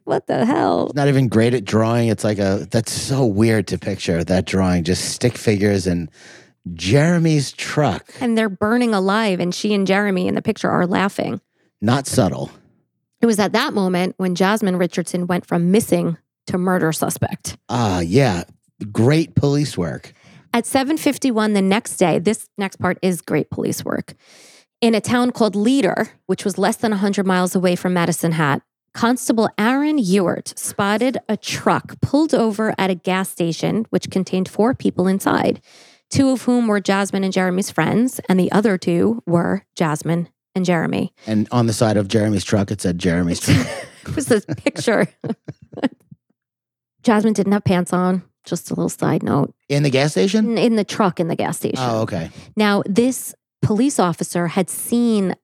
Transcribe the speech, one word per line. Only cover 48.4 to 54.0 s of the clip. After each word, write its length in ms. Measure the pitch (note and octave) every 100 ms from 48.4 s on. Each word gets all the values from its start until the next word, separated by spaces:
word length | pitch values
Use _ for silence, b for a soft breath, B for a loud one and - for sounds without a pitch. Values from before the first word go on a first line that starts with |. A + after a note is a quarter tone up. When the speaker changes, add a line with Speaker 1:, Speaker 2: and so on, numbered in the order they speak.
Speaker 1:
Just 260 | - E3+ -
a 40 |
little 140 | E3+ E3+
side 340 | - C#3+ -
note. 320 | - C#3+ - - -
Speaker 2:
In 140 | C#3+
the 80 | D3
gas 220 | C3 D3+
station? 400 | F#3 G3 G#3+ A3
Speaker 1:
In, 60 | A3
in 180 | A#3 A3+
the 80 |
truck 360 | G3 - G3+ -
in 80 | E3
the 80 | -
gas 220 | F2+ -
station. 200 | - -
Speaker 2:
Oh, 200 | B2+ A2+
okay. 280 | A2 F2+ D#2+ B B -
Speaker 1:
Now, 260 | G#3 G3+ -
this 480 | G3 B3 B3 - - _ _
police 380 | - G#3 C#4
officer 480 | -